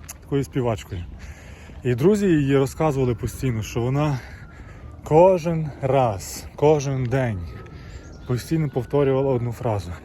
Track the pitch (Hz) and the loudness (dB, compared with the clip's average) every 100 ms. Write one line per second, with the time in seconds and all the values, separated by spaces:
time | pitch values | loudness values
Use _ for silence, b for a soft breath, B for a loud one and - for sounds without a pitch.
0 | - - - 143 135 - 120 110 - 92 | -18 -18 -4 -2 -2 -2 -2 -2 -6 -10
1 | 85 - B B B B B B 127 123 | -10 -12 B B B B B B -2 2
2 | 160 208 202 156 139 139 135 - 156 135 | 4 4 4 4 4 4 2 0 0 2
3 | 127 117 120 - 135 113 104 - 120 139 | 0 0 -4 -4 -4 -4 -4 -4 -2 0
4 | 151 135 B B B B B B B B | 0 -2 B B B B B B B B
5 | - 151 180 185 160 165 156 - 135 135 | 4 8 8 6 2 -2 -4 -4 0 4
6 | 123 98 - - - - 147 156 139 131 | 4 0 -6 -12 -14 2 4 4 2 -2
7 | 127 135 123 98 85 B B B B B | -2 0 0 -4 -8 B B B B B
8 | B B - 123 - 160 156 135 120 143 | B B -6 -6 -2 -2 -2 -2 -2 2
9 | 139 135 135 127 120 117 131 104 85 85 | 2 2 2 0 -2 -4 -2 -2 -4 -10